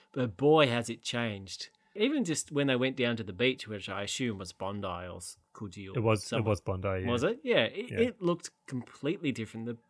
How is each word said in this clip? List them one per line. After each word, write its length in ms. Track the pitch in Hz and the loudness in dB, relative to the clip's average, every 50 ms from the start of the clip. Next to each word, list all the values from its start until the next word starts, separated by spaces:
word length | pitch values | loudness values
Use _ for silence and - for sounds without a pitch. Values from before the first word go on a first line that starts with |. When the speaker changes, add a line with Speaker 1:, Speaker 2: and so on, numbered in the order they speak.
| _ _ | _ _
Speaker 1:
but 240 | - 135 127 117 92 | -4 -2 -2 -2 0
boy, 320 | - 135 147 156 160 147 123 | 2 6 8 8 8 8 6
has 200 | 117 120 113 113 | 4 2 -2 -2
it 140 | 117 - | -6 -8
changed. 680 | - - - 120 117 113 104 98 98 95 - - - - _ _ _ _ - | -6 -4 -2 -2 -2 -2 -4 -6 -8 -12 -12 -12 -14 -14 _ _ _ _ -4
Even 280 | 202 214 269 311 285 214 | 0 0 2 2 0 0
just 280 | 170 151 - - - | 0 0 -2 -2 -2
when 160 | 151 143 143 139 | 0 0 2 4
they 80 | 131 | 4
went 200 | 120 131 131 131 | 4 2 0 0
down 200 | - 120 120 117 | 0 0 0 0
to 80 | 113 107 | -2 -4
the 80 | 98 | -6
beach, 340 | 92 95 120 131 127 - - | -2 2 2 2 2 2 -4
which 220 | 113 107 101 92 101 | -8 -8 -8 -6 -6
I 140 | 95 95 | -6 -6
assume 360 | 101 101 - - 131 117 104 95 | -4 -4 -2 -2 -2 -2 -2 -4
was 140 | 95 90 | -6 -10
Bondi 340 | - - 95 95 101 101 98 | -8 -8 -6 -6 -4 -4 -4
or 300 | 92 87 87 90 90 90 | -4 -6 -6 -8 -8 -10
s-, 220 | 92 - - - _ _ _ | -12 -12 -14 -16 _ _ _
Coogee 360 | - - 110 98 - 104 98 95 | -14 -12 -12 -10 -10 -12 -12 -6
or 100 | 95 127 | -2 2
Speaker 2:
It 40 | 107 | 4
was, 180 | 113 110 101 | 4 4 4
it 60 | - - | 2 -2
Speaker 1:
somewhere. 220 | 117 113 107 110 | -2 0 2 2
Speaker 2:
was 100 | 104 - | 2 0
Bondi, 420 | - - 95 92 92 98 95 95 95 | 0 -4 -4 -2 -2 -2 0 0 0
yeah. 60 | 95 | 0
Speaker 1:
Was 140 | 120 120 135 | 0 2 2
it? 160 | 190 240 277 | 2 0 0
Yeah. 220 | - 247 220 151 113 | 0 2 2 4 2
It, 260 | 104 131 190 247 240 | 2 0 -6 -8 -4
Speaker 2:
Yeah. 80 | 117 - | 2 2
Speaker 1:
it 240 | 233 254 - - | 2 2 0 -2
looked 280 | 180 170 175 170 - - _ _ _ - | 0 0 0 0 -4 -12 _ _ _ -8
completely 640 | 135 123 - - - - - 147 190 - 170 139 | -8 -8 -8 -8 -10 -6 -4 -4 -4 -2 -2 -2
different. 340 | 117 113 110 - - 113 113 | -2 -2 -4 -8 -8 -8 -6
The 100 | 120 117 - _ | -8 -8 -10 _